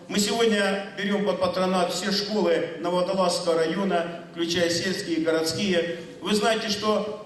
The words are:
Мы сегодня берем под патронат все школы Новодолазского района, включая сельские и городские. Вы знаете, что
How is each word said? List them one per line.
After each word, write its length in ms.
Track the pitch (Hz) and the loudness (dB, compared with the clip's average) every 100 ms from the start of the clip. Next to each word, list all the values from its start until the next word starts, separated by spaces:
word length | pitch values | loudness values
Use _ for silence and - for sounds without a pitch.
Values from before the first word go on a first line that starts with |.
| - | -2
Мы 100 | 196 | 0
сегодня 680 | 202 233 233 202 196 196 - 190 | 2 2 4 4 2 0 -4 -4
берем 300 | 196 202 196 | -2 0 0
под 140 | 180 | 0
патронат 520 | 180 185 185 185 - | 0 0 0 2 0
все 180 | - - | -2 -2
школы 580 | 190 - 208 170 165 - - | -2 0 0 2 2 0 -4
Новодолазского 760 | 175 180 180 190 180 175 - 165 | -2 0 2 2 2 0 0 2
района, 680 | 160 185 190 175 170 - - | 2 0 0 0 -2 -6 -10
включая 380 | 170 170 180 170 | -4 -2 2 2
сельские 460 | 170 190 175 170 160 | 0 -2 -2 -2 0
и 60 | |
городские. 760 | 160 165 160 190 202 175 170 - - - | 2 2 0 0 0 2 0 -4 -10 -8
Вы 120 | 175 | -2
знаете, 360 | 208 233 214 214 | 2 2 2 0
что 520 | 196 214 202 - - | -2 0 0 -2 -6